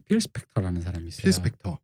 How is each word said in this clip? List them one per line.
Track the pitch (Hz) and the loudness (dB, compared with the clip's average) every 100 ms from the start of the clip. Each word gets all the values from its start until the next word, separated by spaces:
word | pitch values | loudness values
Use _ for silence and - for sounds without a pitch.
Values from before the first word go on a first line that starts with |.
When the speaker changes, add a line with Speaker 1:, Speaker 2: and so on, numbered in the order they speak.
| - | 2
Speaker 1:
필 | 220 | 2
스펙터라는 | 214 - - - 95 87 | 2 -6 -6 -2 0 -2
사람이 | 85 85 85 | -2 -6 -8
있어요. | - | 0
Speaker 2:
필 | 98 | 2
스펙터. | 90 90 - 95 76 | 4 2 -2 -6 -8